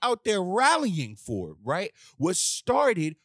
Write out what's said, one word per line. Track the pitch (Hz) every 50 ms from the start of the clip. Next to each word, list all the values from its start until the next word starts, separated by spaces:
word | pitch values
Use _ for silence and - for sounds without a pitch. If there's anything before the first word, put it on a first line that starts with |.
| -
out | 247 240 - _
there | 226 214 202 185
rallying | 180 185 220 262 285 330 320 302 240 180 156 135 107 110
for, | - - - 117 98 90 78 78 80 101
right, | 117 143 175 202 220 - _ - - _ _
was | 131 170 185 -
started | - - - - - - 247 277 294 269 226 175 156 156 156 _